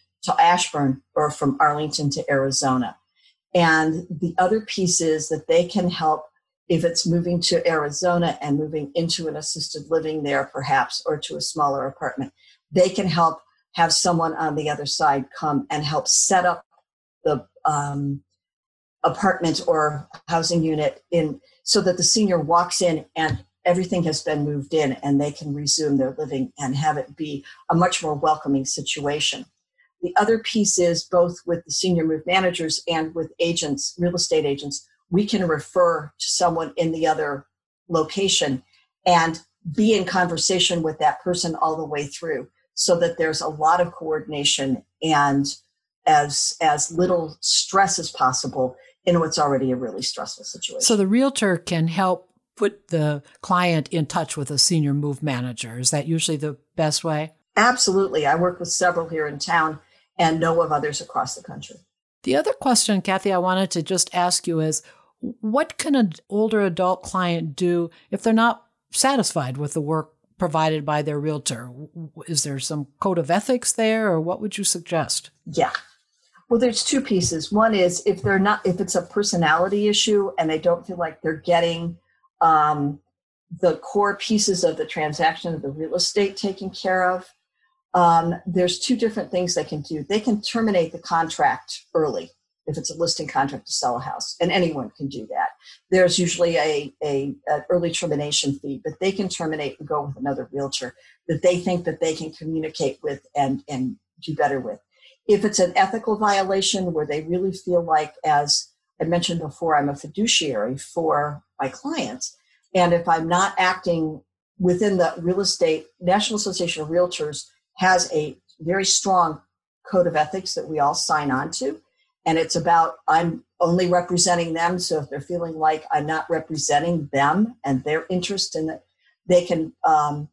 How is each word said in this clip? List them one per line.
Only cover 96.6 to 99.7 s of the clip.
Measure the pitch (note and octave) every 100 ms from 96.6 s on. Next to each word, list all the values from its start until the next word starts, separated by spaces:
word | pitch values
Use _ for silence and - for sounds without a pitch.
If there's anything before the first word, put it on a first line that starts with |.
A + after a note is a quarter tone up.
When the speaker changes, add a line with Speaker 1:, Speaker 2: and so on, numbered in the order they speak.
| D3+ D3 C#3+ -
Speaker 1:
a, | D3+ C#3 C#3 C3+ -
an | D3 -
early | F3 E3+
termination | E3 E3+ D3 D3 D3 C#3 C#3
fee, | C#3+ C3+
but | D#3 -
they | F#3+
can | G3 F#3+
terminate | - D#3+ D#3 C#3+